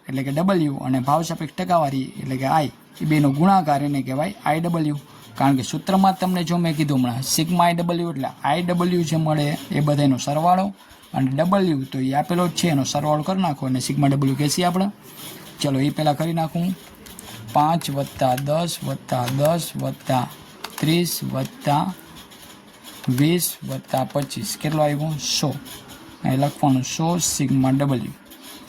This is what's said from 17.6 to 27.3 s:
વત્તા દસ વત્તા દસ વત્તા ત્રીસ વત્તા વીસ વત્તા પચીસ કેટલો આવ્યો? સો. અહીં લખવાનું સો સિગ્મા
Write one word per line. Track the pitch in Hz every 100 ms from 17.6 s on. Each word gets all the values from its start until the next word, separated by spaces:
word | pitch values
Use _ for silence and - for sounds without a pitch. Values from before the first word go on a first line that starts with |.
| 151 170 147
વત્તા | 139 135 - 131 127
દસ | 143 156 170 -
વત્તા | 139 135 - 127 123 135
દસ | 147 170 151 135
વત્તા | 135 - - 131 - - - - - -
ત્રીસ | 151 170 165 -
વત્તા | 131 131 135 - 147 147 185 - - - - - - - - - - - -
વીસ | 127 151 175 - - 131
વત્તા | 131 - 131
પચીસ | 131 143 139 120 117 -
કેટલો | 151 156
આવ્યો? | 151 147 156 151 - -
સો. | 147 135 - - - - - -
અહીં | - 131
લખવાનું | 143 - 147 131
સો | 131 - 160 175
સિગ્મા | -